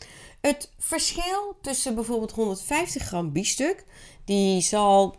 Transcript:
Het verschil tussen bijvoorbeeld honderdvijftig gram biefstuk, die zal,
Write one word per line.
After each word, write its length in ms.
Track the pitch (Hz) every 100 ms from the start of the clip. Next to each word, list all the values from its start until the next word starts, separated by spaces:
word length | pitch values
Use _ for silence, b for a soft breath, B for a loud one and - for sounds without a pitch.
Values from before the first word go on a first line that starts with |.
| B B B B
Het 320 | 285 285 - -
verschil 800 | - 320 - - 349 392 403 381
tussen 340 | 277 269 269
bijvoorbeeld 360 | 226 226 233 220
honderdvijftig 720 | 220 214 190 - 294 349 -
gram 300 | - 175 165
biefstuk, 520 | 147 214 - 294 392 - B B B
die 360 | - 202 196 185
zal, 560 | 165 214 202 196 190